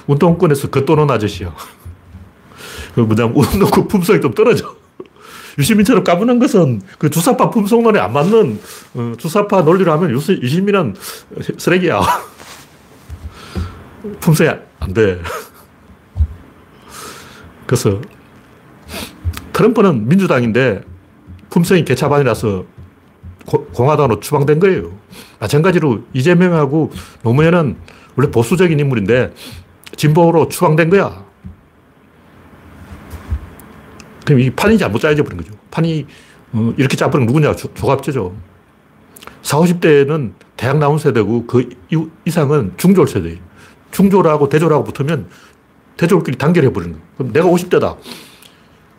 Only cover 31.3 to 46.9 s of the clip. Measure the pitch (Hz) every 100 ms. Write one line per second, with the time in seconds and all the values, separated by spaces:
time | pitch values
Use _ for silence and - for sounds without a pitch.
31.3 | _ - - _ _ _ _ _ _ _
32.3 | - - - - - - - - - -
33.3 | - - - - - - - - - -
34.3 | 135 131 - 202 220 120 104 156 147 139
35.3 | 87 80 107 - - 165 156 139 - -
36.3 | - - 113 113 127 131 - 151 143 113
37.3 | 151 143 - - - 107 135 160 131 92
38.3 | 110 - _ _ _ _ _ _ - -
39.3 | - - 143 175 175 165 143 139 156 110
40.3 | - _ - 120 151 143 151 151 120 104
41.3 | 117 117 123 123 - - 160 160 - 180
42.3 | 160 139 147 95 - 175 190 147 104 82
43.3 | 85 - - - _ - - 196 190 160
44.3 | 151 143 156 165 147 107 - 139 151 87
45.3 | - - _ _ _ _ - 165 180 -
46.3 | 123 147 175 131 101 85